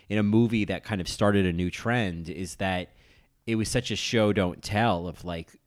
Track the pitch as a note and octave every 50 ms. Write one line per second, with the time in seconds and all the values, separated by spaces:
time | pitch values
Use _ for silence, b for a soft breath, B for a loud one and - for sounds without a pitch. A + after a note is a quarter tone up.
0 | b b G2+ G#2+ G#2+ G2+ G#2 A2+ A#2+ A2+ A#2 A2 G#2 F#2 F#2+ E2+ - - G#2+ F#2+
1 | F2 - - - G#2+ G2+ G#2 G2+ F#2+ F#2 E2+ E2+ F2+ F2+ - - - A#2 A#2+ B2
2 | A2+ F#2 E2+ E2+ E2 E2 F2+ - F#2+ E2+ - - G2+ F#2+ F#2 F2+ F2+ - _ b
3 | b b b b b b b _ - - A2+ A2 A2 - - C3 A2+ - A2 G2
4 | - - - A#2 G#2+ G#2 G2+ G2+ F#2+ F2+ D#2+ - - - G2+ G#2 A2+ A#2 G2 E2+
5 | F2 F2+ E2 - - E2+ E2+ E2 E2 _ - - _